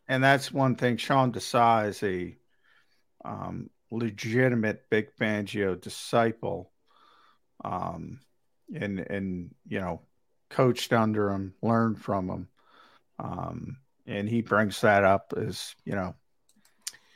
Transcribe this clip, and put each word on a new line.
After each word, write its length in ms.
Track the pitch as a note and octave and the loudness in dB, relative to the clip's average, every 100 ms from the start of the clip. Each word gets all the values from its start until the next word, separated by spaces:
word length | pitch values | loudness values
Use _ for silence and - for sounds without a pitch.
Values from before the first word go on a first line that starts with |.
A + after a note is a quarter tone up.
| - | -4
And 140 | C3 | 2
that's 300 | C3+ C#3 C3+ | 4 4 2
one 220 | C#3+ C3 | 0 0
thing. 220 | A#2 B2+ A2+ | 2 0 -2
Sean 360 | - C3+ C3 | 0 2 2
Desai 560 | G#2 - B2+ A#2+ A2+ G#2+ | 0 -2 4 6 4 2
is 140 | F#2+ | -2
a, 340 | G2+ F#2 F2 - _ _ _ _ _ _ _ _ | -4 -4 -6 -10 _ _ _ _ _ _ _ _
um, 460 | - G2+ F#2+ F2+ F#2 _ _ | -12 -10 -8 -10 -12 _ _
legitimate 920 | A2+ A#2 G2+ A#2 A#2 B2+ A#2+ G#2+ A2 _ | -6 -6 -6 -2 2 4 2 0 -2 _
Vic 260 | G#2+ G#2+ _ | 0 0 _
Fangio 640 | A2+ G#2+ G2+ G#2+ G2 F2+ | -2 -2 -4 -2 -2 -2
disciple, 920 | G2+ - - A#2+ A#2 A2+ - F2+ F2 _ _ _ _ _ _ _ _ _ | -8 -14 -2 2 2 0 -8 -8 -12 _ _ _ _ _ _ _ _ _
um, 540 | - F#2 F2+ E2+ E2 - _ _ _ _ _ | -8 -6 -6 -8 -12 -14 _ _ _ _ _
and, 240 | F#3+ G#2 G2 | -8 -6 -6
and, 560 | - G2 G2 F2+ F2 - - | -6 -6 -4 -6 -10 -16 -8
you 120 | G2+ | -6
know, 220 | F#2 E2 - _ _ _ _ | -4 -8 -12 _ _ _ _
coached 420 | - C3 A#2 - | 2 2 2 2
under 380 | A#2 A2 G#2+ G2+ | 2 2 2 0
him, 240 | G2 F#2+ - | -2 -6 -4
learned 400 | G#2+ A2+ A2+ G#2 | 0 2 2 0
from 260 | - G2 F#2 | -2 -2 -2
him. 200 | F2+ F2+ _ _ _ - _ _ - | -6 -10 _ _ _ -20 _ _ -12
Um, 580 | - F2+ F2 E2+ - C3+ _ _ - | -10 -8 -8 -8 -10 -14 _ _ -10
and 220 | G#2+ G#2 | -6 -2
he 140 | A#2 | -4
brings 380 | A2 G2+ G#2+ - | 2 2 2 4
that 240 | A2 G2+ | 6 6
up 300 | G2 G2 - - | 6 4 0 -6
as, 400 | G#2+ G2 - - | -6 -8 -14 -14
you 100 | - | -6
know, 220 | G2+ F#2 - _ _ _ _ _ _ - - _ | -4 -4 -8 _ _ _ _ _ _ -16 -16 _